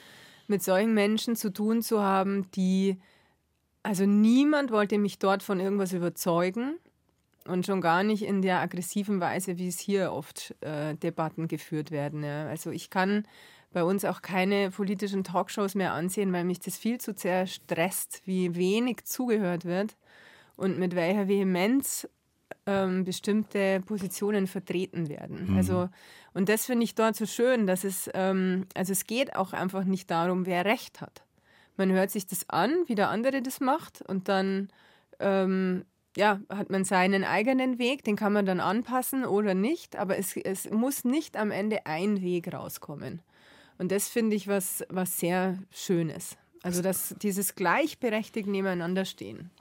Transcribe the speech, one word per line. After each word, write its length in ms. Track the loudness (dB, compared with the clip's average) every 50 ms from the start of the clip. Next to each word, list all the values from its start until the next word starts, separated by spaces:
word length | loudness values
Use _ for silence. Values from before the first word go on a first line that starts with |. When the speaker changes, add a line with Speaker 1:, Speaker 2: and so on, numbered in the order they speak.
| -20 -20 -20 -20 -20 -20 -20 -10 -4 -2
Speaker 1:
mit 140 | -2 0
solchen 320 | 2 2 4 4 4 4 4
Menschen 420 | 4 4 4 2 0 0 -2 -2
zu 160 | -2 -2 -4
tun 300 | -2 -2 0 0 2 0
zu 200 | 0 2 2 2
haben, 480 | 4 4 4 2 2 2 0 -2 -2 -4
die, 460 | -2 0 2 4 4 4 4 2 0 -2 -6 _ _ _ _ _ _ _ _ _ _ _ _ _ _ _
also 220 | -4 -2 0 2 4
niemand 640 | 4 6 6 6 8 6 6 6 6 4 2 2 2
wollte 280 | 2 2 2 2 2 2
mich 200 | 2 0 0 0
dort 240 | 2 2 2 2
von 180 | 0 -2 -2 0
irgendwas 320 | 0 0 0 0 0 0
überzeugen. 840 | -2 -2 -2 -2 -2 -2 0 2 2 2 2 0 0 -2 -4 -4 -6 -8 _ _ _ _ _ _ _ _ _ _ _ -14 -8
Und 200 | -4 -2 -2 0
schon 140 | 0 0 2
gar 220 | 2 4 4 4
nicht 200 | 4 2 0 0
in 180 | -2 -2 0 2
der 200 | 2 2 2 2
aggressiven 600 | 0 -2 -4 -6 -6 -4 -4 -4 -2 0 0 0
Weise, 380 | 0 0 -2 -2 -4 -4 -4 -4
wie 100 | -4 -4
es 100 | -6 -6
hier 340 | -4 -2 0 0 0 0
oft, 420 | -2 -6 -8 -10 -12 -14 -14 -14 -14 -10
äh, 320 | -8 -6 -4 -4 -4 -4 -4
Debatten 520 | -4 -4 -4 -2 -2 -4 -4 -4 -4 -4
geführt 440 | -4 -4 -6 -6 -6 -6 -6 -4 -4
werden, 320 | -4 -4 -4 -4 -4 -6 -6
ja. 220 | -6 -6 -6 -6 -6
Also 220 | -8 -8 -8 -8
ich 180 | -8 -8 -8 -4
kann 380 | 0 0 2 2 2 0 -2 -4 -12 -20 -20 -20 -20 -20 _ _
bei 120 | -2 0 2
uns 200 | 2 2 0 0
auch 180 | -2 -4 -4
keine 480 | -6 -4 0 0 2 2 2 2 2 0
politischen 540 | -2 -2 -2 -2 -2 -2 -4 -2 -2 -4 -2
Talkshows 500 | -2 0 -2 -2 -2 -2 -2 -2 -2 0
mehr 180 | 0 0 0
ansehen, 400 | 0 -2 -2 -2 -2 0 0 0
weil 120 | 0 0 0
mich 160 | -2 -2 -4
das 180 | -6 -10 -8 -4
viel 200 | -4 -4 -4 -4
zu 140 | -6 -8 -8
sehr 320 | -4 -2 0 0 0 0
stresst, 760 | -2 -6 -10 -8 -4 -2 0 0 0 -2 -4 -8 -8 -12 -10 -6
wie 300 | -2 0 0 0 0 0
wenig 500 | 0 2 2 2 2 0 0 -2 -6 -8
zugehört 600 | -8 -4 -2 0 2 2 2 2 0 -2 -2 -2
wird 320 | -2 -2 -2 -2 -4 -6 _ _ _ -20 -20 -20 -20 -20 -20 -20 _ _
und 220 | -4 -2 0 0 0
mit 160 | 0 0 0
welcher 340 | 2 2 2 2 2 2 2
Vehemenz, 800 | 2 2 4 2 2 2 2 4 2 2 2 -2 -4 -6 -8 -12 _ _ _ _ _ _ _ -20 -18 _ -4
ähm, 380 | 0 0 2 2 2 2 0 0
bestimmte 760 | -2 -4 -4 0 0 2 2 0 0 0 0 2 2 2 0 0
Positionen 600 | -4 -6 -4 -4 -6 -4 -2 -2 0 2 2 0
vertreten 600 | 0 -4 -6 -6 -4 -4 -4 -4 -4 -4 -4 -4 -4
werden. 420 | -6 -8 -10 -10 -8 -6 -2 2
Speaker 2:
Mhm. 60 | 4
Speaker 1:
Also, 320 | 4 4 4 2 0 0 -2 -6 -12 -20 -20 -20 -20 -18 -8
und 160 | -4 0 2 2
das 180 | 2 2 0
finde 180 | 0 0 0 0
ich 100 | 0 2
dort 220 | 2 2 2 2
so 100 | 0 -4
schön, 400 | -4 0 2 4 4 4 4 4
dass 180 | 2 2 0 0
es, 240 | -4 -4 -6 -6 -4 -2
ähm, 520 | 0 0 2 2 2 2 2 0 0 -2 -4 -6
also 180 | -4 -2 -2
es 140 | -2 -2 -2
geht 300 | -2 -2 -2 -2 0 0
auch 160 | -2 -2 -2
einfach 320 | -2 -4 -4 -2 -2 -2 0
nicht 260 | 0 0 0 -2 -2
darum, 360 | 0 0 2 2 0 0 0
wer 180 | 0 0 0 2
Recht 360 | 2 0 0 -2 -10 -16 -16
hat. 240 | -16 -16 -18 -20 _ _ _ _ _ _ _ _ _ _ _
Man 140 | 0 2 2
hört 200 | 4 2 2 0
sich 160 | -2 -4 -6
das 220 | -6 -6 -8 -6 -2
an, 240 | 0 0 2 2 2 0 0
wie 80 | 0 2
der 160 | 2 2 2
andere 320 | 2 0 0 0 0 0
das 180 | -2 -4 -4 -2
macht 420 | 0 0 0 0 -2 -8 -18 -14
und 260 | -8 -4 -4 -2 0 0
dann, 400 | 2 2 2 0 0 -2 -4 -6 _ _ -20 -20 _ _ _ _ -8 -2
ähm, 680 | 0 2 2 4 2 2 2 2 2 2 0 -2 -4 _ _ _ _ _ 0
ja, 240 | 2 4 4 4 2 -4 -8
hat 220 | -6 -6 -4 0
man 140 | 0 0 2
seinen 400 | 2 4 4 6 6 4 2 2
eigenen 540 | 2 2 2 2 2 2 2 2 0 0 0
Weg, 260 | 0 0 0 0 -2
den 100 | -2 0
kann 160 | 0 2 2
man 140 | 2 2 2
dann 140 | 2 2 0
anpassen 640 | 2 0 0 0 0 -2 -2 -2 -2 -2 -2 -2 -2
oder 300 | 0 0 2 2 2 2
nicht, 420 | 2 2 0 0 -2 -6 -8 -8
aber 200 | -4 -2 -2 -2
es, 200 | -2 -2 -4 -6
es 340 | -6 -4 -4 -4 -6 -4 -2
muss 340 | 0 0 0 0 0 -2 0
nicht 320 | 0 0 0 -2 -4 -4
am 140 | -4 -2 -2
Ende 360 | -2 -2 -2 -2 -2 -2 -4
ein 360 | -4 -4 -2 0 0 0 0
Weg 300 | 0 0 -2 -2 -2 -6 -8
rauskommen. 680 | -8 -10 -10 -12 -14 -12 -12 -10 -10 -8 -8 -10 -10 -14 _ _ _ -20 -20 -20 -20 -20 -18 _ -4
Und 120 | -2 -2
das 180 | 0 -2 -2 -2
finde 280 | -2 0 2 2 0
ich 100 | 0 0
was, 380 | 0 -2 -2 -2 -2 -6 -8 -8 -6
was 300 | -4 -2 -2 -2 -2 -2
sehr 400 | 0 0 2 2 0 0 -2 -4 -8 -14
Schönes. 640 | -14 -8 -2 0 0 2 0 -2 -4 -8 -10 -14 -14 -18 _ _ -16 -10
Also, 180 | -6 -4 -2 0
dass 340 | 0 0 0 -2 -4 -6 -6 -4
dieses 360 | -2 -2 0 0 -2 -4 -2
gleichberechtigt 880 | 0 2 2 4 4 2 0 -2 -2 -2 -2 0 -2 -2 -4 -6 -6 -4
nebeneinander 580 | -2 -2 0 0 0 0 -2 -2 -2 0 -2 -2
stehen. 460 | -4 -6 -10 -12 -12 -12 -12 -14 -16 _ _